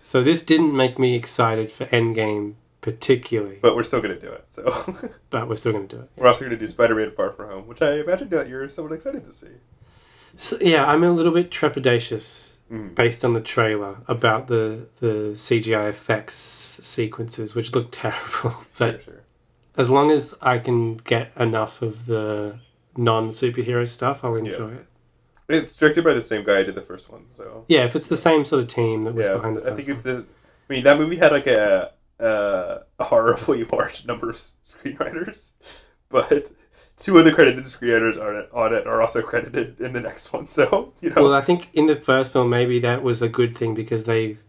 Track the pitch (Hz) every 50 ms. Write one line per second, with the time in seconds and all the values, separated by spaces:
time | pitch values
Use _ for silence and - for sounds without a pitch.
0 | _ - - 127 123 147 170 165 - - 160 156 165 151 143 131 131 123 127 -
1 | 131 123 123 120 117 - - - 120 113 113 110 110 107 - - 135 - 123 117
2 | 113 113 110 113 110 107 104 104 104 104 110 _ _ _ _ _ - 113 113 -
3 | - - 131 123 123 - 123 110 104 98 98 101 - 120 113 117 113 - - 120
4 | 104 101 90 - - - - - _ _ _ - - 127 - - - - 185 -
5 | - 233 - _ _ _ - 117 117 123 110 113 - 120 107 104 98 98 - 120
6 | 123 _ _ - 127 123 120 - 135 127 117 110 110 104 - - 117 113 113 110
7 | 107 104 - - 95 101 - - 104 104 98 95 101 113 120 - 165 143 147 151
8 | 151 170 185 185 277 214 175 151 127 120 127 131 139 139 - - 156 151 160 156
9 | - - - - 123 - - - - - - - _ _ _ _ _ _ _ _
10 | _ _ _ _ _ _ _ - - - 233 - - 175 160 147 139 147 147 160
11 | 170 175 175 165 165 170 160 175 175 175 - - - 147 - 139 127 131 120 117
12 | 117 - 120 107 - - - - - - - _ _ _ 113 110 107 95 85 -
13 | 117 117 117 - - 123 117 113 110 - - 127 113 107 107 104 101 98 98 110
14 | - - 123 117 123 113 110 110 107 - 120 113 110 110 110 113 117 - _ _
15 | 123 113 107 107 107 107 104 104 - - 123 113 107 113 110 107 104 104 104 -
16 | - - 113 - - - - - - - - - - - - - - - - -
17 | 113 110 - - 117 117 - - 110 104 - 117 113 120 123 127 120 - - -
18 | - 110 - - - - - - - 117 117 - - _ _ - 117 117 - -
19 | - - - - _ _ _ _ _ _ _ _ _ _ _ - 127 123 131 139
20 | 143 151 151 143 - - - _ - 131 123 120 120 135 123 117 117 113 113 113
21 | _ - 120 117 - - _ - 120 113 110 113 110 110 - - 123 113 107 117
22 | 117 117 113 107 107 107 107 104 104 104 107 120 _ _ _ _ _ _ _ 123
23 | 120 117 113 113 110 110 110 - 135 123 120 123 120 120 123 120 120 117 - -
24 | 127 127 139 135 - 123 113 110 110 104 92 - 113 107 117 147 151 _ _ _
25 | _ _ _ _ _ _ _ _ _ - 151 160 143 - - - 160 151 151 170
26 | 165 165 143 - - - 110 104 98 101 101 98 95 95 92 95 95 _ 90 -
27 | - - 113 113 - _ _ - 107 110 113 113 - - 170 143 123 117 120 151
28 | - - 165 - - 170 160 151 139 - 151 135 120 120 - 123 117 113 113 110
29 | 110 113 117 113 107 98 98 101 110 113 110 110 - 131 - 151 143 139 143 120
30 | 117 131 127 123 110 _ _ _ _ _ _ _ _ - 139 131 123 139 143 151
31 | 156 160 180 165 170 147 151 139 143 139 120 107 104 104 95 92 87 - _ _
32 | _ _ _ _ 117 113 107 104 104 101 98 92 90 87 - - - _ _ -
33 | - - 131 117 113 117 117 - - - 139 120 113 - - - - - - -
34 | - 120 120 - 113 113 113 - - - _ _ _ - - - - 143 139 -
35 | - - - 160 180 214 - - - - _ _ _ - - - _ _ _ _
36 | _ _ - 127 - - 151 143 - - - _ _ _ _ _ _ _ _ _
37 | - - 190 165 160 160 156 - 151 127 123 131 135 - - - 123 120 117 113
38 | 113 113 113 - 107 107 104 104 - - - 120 113 110 113 104 98 113 113 110
39 | 113 110 - 120 110 - - 120 - 131 - 135 117 113 - - 120 123 127 123
40 | 107 - - - - - - - 143 - - 151 139 - 208 202 247 - _ _
41 | - - - 165 143 139 139 139 139 - 180 175 - - - 156 151 156 151 147
42 | - - 131 131 131 127 - 131 123 120 120 120 123 123 123 120 120 120 123 135
43 | 131 127 117 117 120 113 117 - 120 117 117 - 120 113 110 110 110 - 117 110
44 | 110 117 113 110 110 107 107 107 _